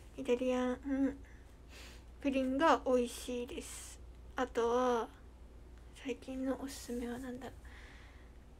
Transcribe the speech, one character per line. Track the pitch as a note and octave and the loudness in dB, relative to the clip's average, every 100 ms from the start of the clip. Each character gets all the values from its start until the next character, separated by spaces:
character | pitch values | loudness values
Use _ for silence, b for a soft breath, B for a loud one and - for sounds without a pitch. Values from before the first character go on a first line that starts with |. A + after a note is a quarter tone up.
| B - | B -6
イ | |
タ | C4+ B3 | 4 4
リ | B3+ | 6
ア | B3+ B3+ | 4 2
ン、 | |
う | |
ん、 | B3+ C#4 C4+ C4+ C#4 - - - - - B B B B - | 0 0 2 2 2 -8 -18 -18 -20 -18 B B B B -4
プ | C#4+ | 0
リ | C4+ | 2
ン | C4 C4+ | 2 6
が | D#4+ A#3+ - | 8 8 6
美 | B3+ | 4
味 | A#3+ | 4
し | - - B3 | -2 -6 -4
い | A#3+ | -4
で | - | -6
す。 | - - - - - - - - | -10 -10 -12 -14 -16 -16 -10 -2
あ | B3+ | 0
と | - A#3 | 2 4
は、 | A#3+ B3+ A#3+ A#3+ - - - - - - - - - | 6 6 4 2 -6 -20 -18 -18 -18 -18 -18 -18 -10
最 | C4+ A#3+ | -6 -6
近 | - C4 C4 | -6 -2 0
の | B3+ | 0
お | C4+ | -2
す | |
す | - - | -8 -6
め | A#3+ A#3+ | -4 -4
は | A#3+ | -6
何 | C4 B3+ | -6 -8
だ | C4 | -10
ろ | |
う。 | - B B B B B B B B - - | -12 B B B B B B B B -20 -12